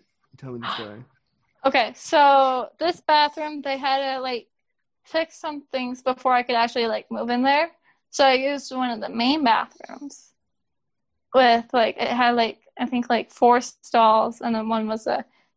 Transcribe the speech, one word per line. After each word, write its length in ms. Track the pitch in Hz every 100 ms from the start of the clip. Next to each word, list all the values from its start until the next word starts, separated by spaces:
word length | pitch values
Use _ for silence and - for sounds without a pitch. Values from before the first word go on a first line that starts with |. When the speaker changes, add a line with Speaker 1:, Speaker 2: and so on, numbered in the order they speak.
| _ _ _ _
Speaker 1:
tell 140 | 135
me 60 | 120
the 60 | 117
story. 340 | - 107 104 131
Speaker 2:
<gasps> 40 | _ _ _ _ _ 269
Okay, 260 | 269 220
so 760 | - - 320 285 277 269 254 220 -
this 220 | 330 349
bathroom, 600 | - 302 294 311 302 302
they 160 | 277 269
had 380 | 269 269 269 262
to, 60 |
like, 260 | 254 247 - _ _ _ _ _
fix 320 | _ 320 320 -
some 280 | 320 294 -
things 280 | 262 247 254
before 300 | 262 254 262
I 100 | 247
could 140 | 247 233
actually, 320 | 233 247 226
like, 240 | 214 -
move 180 | 226 233
in 120 | 240
there. 280 | 269 285 330 - _ _ _
So 120 | - 269
I 100 | 262
used 380 | 269 285 -
one 160 | 262 254
of 100 | 226
the 80 | 202
main 340 | 226 240 311
bathrooms 880 | 254 - - - - - 285 - _ _ _ _ _ _ _ _ _ _ _
with, 320 | 254 240 233 233
like, 240 | 254 220 -
it 100 | 240
had, 280 | 247 240 240
like, 260 | 226 - _ -
I 60 | 247
think, 240 | 247 233
like, 200 | 226 -
four 300 | - 240 240
stalls, 800 | - - - 240 226 220 226 226
and 160 | 247 226
then 140 | 220
one 180 | 226 220
was 180 | 226 -
a 200 | 269 - _ _